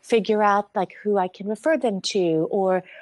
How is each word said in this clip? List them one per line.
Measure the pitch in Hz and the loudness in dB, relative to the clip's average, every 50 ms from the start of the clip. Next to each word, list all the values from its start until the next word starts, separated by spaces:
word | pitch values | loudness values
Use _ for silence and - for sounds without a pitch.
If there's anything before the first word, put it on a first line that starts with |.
figure | - - 240 226 185 - 214 214 | -4 0 0 0 2 2 0 2
out, | 214 208 202 208 208 - - | 2 2 2 2 0 -2 -4
like, | 214 180 - - - | -4 -4 -4 -6 -6
who | - 208 202 196 | -4 -2 0 0
I | 185 | 0
can | 185 - - 190 208 | -2 -6 -8 -8 -8
refer | 220 - - 311 320 | -6 -2 0 0 0
them | 262 254 233 202 185 - - | 0 0 -2 -2 -4 -4 -4
to | - 202 180 165 160 160 160 - | -2 0 2 2 2 0 0 0
or | - 202 190 190 185 185 185 - - - | 0 0 0 0 0 -2 -4 -6 -16 -20